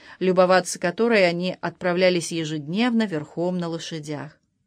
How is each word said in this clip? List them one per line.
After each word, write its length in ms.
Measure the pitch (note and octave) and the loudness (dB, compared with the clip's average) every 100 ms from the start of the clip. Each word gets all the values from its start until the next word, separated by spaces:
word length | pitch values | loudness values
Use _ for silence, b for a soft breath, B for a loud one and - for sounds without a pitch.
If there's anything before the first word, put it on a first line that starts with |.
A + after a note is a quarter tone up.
| B B | B B
любоваться 580 | F#3 F#3 F3+ F#3 F3+ - | 2 4 6 4 2 -4
которой 500 | F3+ F3 A#3 A3 F3+ | -4 0 2 4 4
они 280 | F3 F3+ - | 2 -4 -4
отправлялись 720 | F3 - F3+ F3 F#3 F3+ D#3+ | -8 -6 -4 2 2 2 -2
ежедневно 720 | E3 D#3 D#3+ C#3+ F#3+ B3 A3+ | -6 -4 -6 -6 -2 0 2
верхом 540 | G#3+ D#3 D3+ - F3 F3+ | 0 -4 -6 -4 -4 -2
на 100 | E3+ | -4
лошадях. 720 | E3 - E3 D3 D3 C#3+ - _ _ | -6 -8 -10 -8 -10 -10 -16 _ _